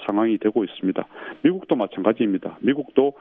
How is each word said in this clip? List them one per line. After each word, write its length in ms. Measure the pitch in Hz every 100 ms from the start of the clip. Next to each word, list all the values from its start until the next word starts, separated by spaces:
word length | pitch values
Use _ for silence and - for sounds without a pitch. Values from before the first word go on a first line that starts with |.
| -
상황이 300 | 104 113 107
되고 260 | 107 117
있습니다. 420 | 95 - 95 - - - - -
미국도 320 | 156 185 - 139
마찬가지입니다. 840 | 98 - 98 113 110 95 87 -
미국도 540 | 107 143 135 - 139 -